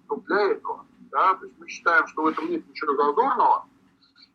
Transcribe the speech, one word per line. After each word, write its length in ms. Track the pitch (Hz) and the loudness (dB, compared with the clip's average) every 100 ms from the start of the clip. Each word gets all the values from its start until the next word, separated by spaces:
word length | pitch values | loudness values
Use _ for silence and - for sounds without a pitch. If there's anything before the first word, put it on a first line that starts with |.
| - | -8
ну, 80 | 440 - | -8 -2
для 140 | - 415 | 0 0
этого. 340 | - - - - _ - | -2 -6 -12 -14 _ -8
Да? 240 | - 180 - | 0 0 0
То 100 | - | -6
есть 120 | - | -18
мы 80 | - | -16
считаем, 380 | - - 165 - | -6 0 2 2
что 160 | - | 0
в 40 | 156 | -2
этом 220 | 156 165 | -2 -4
нет 180 | 170 - | -6 -8
ничего 280 | - 151 139 | -6 -2 0
зазорного. 680 | 143 143 - - - - - _ _ _ _ _ _ | 2 2 2 2 2 2 -2 _ _ _ _ _ _